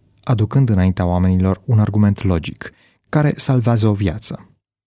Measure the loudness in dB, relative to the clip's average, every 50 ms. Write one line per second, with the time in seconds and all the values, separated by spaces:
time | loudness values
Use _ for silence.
0 | _ _ _ _ _ -4 -2 0 0 0 2 0 2 2 2 2 2 2 0 0
1 | -2 -2 0 0 2 2 2 2 2 0 0 -2 -2 0 0 2 2 2 2 2
2 | 2 2 0 0 -2 -2 -2 -2 -2 -6 -12 -14 -18 -20 -20 _ _ _ _ _
3 | _ _ -2 0 0 0 0 -2 -2 0 0 0 2 0 0 2 2 0 0 0
4 | -2 -4 -4 -4 -6 -6 -6 -6 -14 _ _ _ _ _ _ _ _